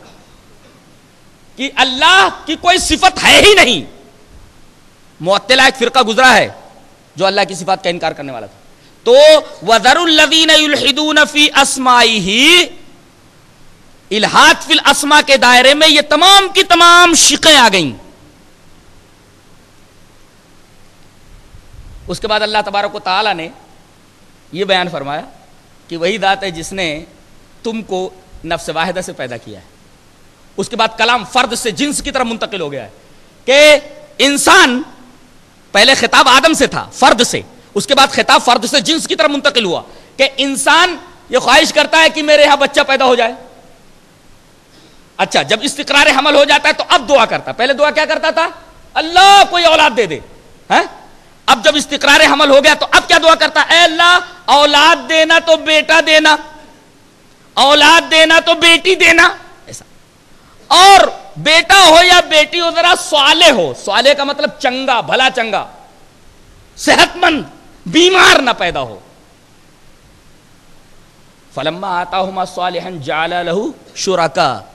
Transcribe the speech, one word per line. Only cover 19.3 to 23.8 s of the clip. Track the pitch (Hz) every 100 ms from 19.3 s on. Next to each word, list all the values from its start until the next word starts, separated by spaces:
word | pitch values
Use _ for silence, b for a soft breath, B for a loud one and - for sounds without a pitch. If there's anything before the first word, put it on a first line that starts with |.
| _ _ - _ _ _ _ - _ _ _ _ _ _ - - _ - _ - - - - - - - - -
اس | 180
کے | 220
بعد | 214
اللہ | 214 214
تبارک | 202 202 202
و | 208
تعالیٰ | 190 190 220
نے | 175 165 - _ _